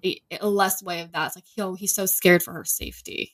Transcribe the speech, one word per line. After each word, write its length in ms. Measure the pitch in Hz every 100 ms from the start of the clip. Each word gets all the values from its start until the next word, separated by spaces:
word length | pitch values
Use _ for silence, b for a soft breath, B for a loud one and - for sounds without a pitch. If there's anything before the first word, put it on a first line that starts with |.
a, 180 | 185 - - -
a 60 | 208
less 340 | 202 190 -
way 160 | 190 170
of 120 | 170
that. 140 | 165 165
It's 80 | 185
like, 80 | - -
"Yo, 160 | 196
he's 200 | 185 202 -
so 100 | 190
scared 380 | - 180 175
for 100 | 175
her 120 | 170 -
safety." 680 | - - - - - -